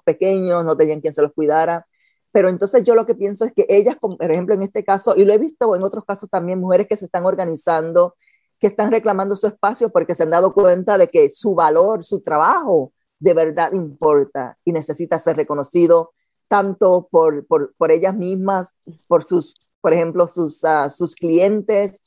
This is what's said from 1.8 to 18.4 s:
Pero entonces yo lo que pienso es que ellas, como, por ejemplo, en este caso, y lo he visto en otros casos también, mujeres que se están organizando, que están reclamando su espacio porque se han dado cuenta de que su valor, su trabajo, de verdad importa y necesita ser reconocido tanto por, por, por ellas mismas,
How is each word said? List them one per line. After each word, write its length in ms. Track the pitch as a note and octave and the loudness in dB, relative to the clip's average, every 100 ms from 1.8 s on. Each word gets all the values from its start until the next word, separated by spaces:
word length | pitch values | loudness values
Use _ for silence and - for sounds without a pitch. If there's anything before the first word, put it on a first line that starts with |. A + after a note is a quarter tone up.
| - _ _ _ _ | -10 _ _ _ _
Pero 180 | G#3+ F#3 | 0 2
entonces 340 | F3+ G3 B3+ | 0 0 2
yo 100 | G#3+ | 4
lo 120 | A3+ A3+ | 2 2
que 80 | |
pienso 320 | A3+ G3+ G3+ A3 | -4 -6 -4 -4
es 60 | |
que 100 | - - | -2 2
ellas, 300 | G3+ G3+ - | 2 2 -2
como, 200 | G#3 F3+ | -6 -4
por 120 | E3+ | -4
ejemplo, 240 | E3+ F3+ | -2 -2
en 80 | G3 | -2
este 220 | G3 G#3+ | -4 -4
caso, 300 | G3 G3 A#3 F#3 | -2 -2 2 4
y 80 | |
lo 80 | G#3+ | 4
he 60 | G#3 | 4
visto 360 | D#4 - A#3 | 0 -2 -2
en 80 | F#3 | 0
otros 220 | G3 G#3+ | -4 -6
casos 240 | - G3 G3 | -10 -10 -6
también, 320 | F#3 F3 F#3 | -6 -4 -4
mujeres 260 | F#3 F3+ G#3 | 0 2 0
que 100 | G#3 | -6
se 80 | F#3 | -6
están 180 | F3+ | -4
organizando, 920 | F3+ F#3+ F3 D#3 F3+ D#3+ E3 F3 F3 _ _ _ _ _ | -2 -2 -4 -4 -2 -2 0 0 0 _ _ _ _ _
que 80 | G3+ | -2
están 240 | G3+ G#3+ | 0 -2
reclamando 460 | A3+ G#3+ F#3+ G3 G3+ | 0 0 -2 -4 -4
su 100 | G#3 | -6
espacio 420 | - G3+ - A3 | -2 -4 -2 -2
porque 240 | F3 E3 | 0 -2
se 100 | E3+ | -2
han 60 | D#3+ | 0
dado 220 | E3+ F#3 | 2 2
cuenta 460 | G3+ F#3 F3+ G3 G3 | 4 4 2 2 2
de 80 | E3+ | 4
que 220 | E3 C#3+ | 4 2
su 240 | - A3 | 2 -2
valor, 500 | E3+ D#3 D#3+ G3 G#3+ | 0 2 4 2 0
su 160 | - G3+ | -6 -8
trabajo, 720 | - D3+ F3+ F4 C#4 E3 C3 _ _ - | -4 0 2 0 0 -2 -2 _ _ -2
de 140 | E3 | 0
verdad 400 | D#3+ D#3+ D#3 E3 | 2 0 -2 -2
importa 880 | F#3+ D#3 C#3 D#3 D3 C#3 C#3 B2 - - | -4 -8 -2 2 2 0 -6 -12 -8 -6
y 60 | |
necesita 460 | D#3+ D#3 D3 E3 D#3+ | -4 -6 -8 -6 -4
ser 180 | E3 D3+ | -2 -2
reconocido 760 | D3 D3 C3+ F3 E3+ E3 E3 _ _ _ - | -4 -6 -4 2 4 4 0 _ _ _ -2
tanto 600 | G3+ G3 F#3 F#3+ F3+ F3 | -2 0 0 2 2 0
por, 360 | E3 D#3+ D3 - | 2 2 0 -2
por, 280 | D#3 C#3 - | -2 -2 -2
por 120 | D#3+ | 0
ellas 240 | E3 F#3 | 2 0
mismas, 600 | G3+ F3+ F#3+ | -2 -6 -4